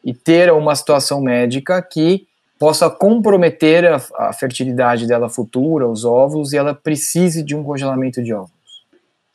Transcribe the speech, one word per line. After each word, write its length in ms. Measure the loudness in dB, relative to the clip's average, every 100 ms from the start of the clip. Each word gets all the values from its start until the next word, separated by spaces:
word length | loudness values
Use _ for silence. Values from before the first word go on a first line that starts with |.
e 100 | -12
ter 380 | -4 2 4 6
uma 240 | 4 2 -2
situação 460 | 0 0 0 -2
médica 600 | 0 0 0 -2 -4 -4
que 460 | -4 -2 0 0 -4 _ _ 0
possa 320 | 0 2 0
comprometer 960 | 2 2 2 2 4 2 2 2 4 4
a, 160 | 2 -4 -6
a 160 | -6
fertilidade 720 | -4 -6 -6 -4 0 0 0 0
dela 220 | 0 -2
futura, 580 | -6 -6 -2 -2 0 -2
os 160 | -2
óvulos, 480 | 0 2 2 0 -4
e 60 | -2
ela 160 | -2
precise 680 | -4 -6 -4 -4 0 0 -2
de 140 | -6 -8
um 80 |
congelamento 580 | -6 -6 -4 -4 -4 -4
de 120 | -6
óvulos. 180 | -6 -10 _ _ -20 _ _ _ _ _